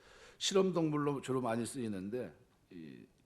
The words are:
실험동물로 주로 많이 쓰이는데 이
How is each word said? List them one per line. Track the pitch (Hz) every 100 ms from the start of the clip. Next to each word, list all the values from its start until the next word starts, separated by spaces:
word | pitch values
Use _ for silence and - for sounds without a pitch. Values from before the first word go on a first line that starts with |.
| - - - -
실험동물로 | - 196 190 175 160 147 147 139
주로 | - 131
많이 | 123 113 110
쓰이는데 | 139 113 98 98 123 98 - - _ -
이 | 90 78 62 - _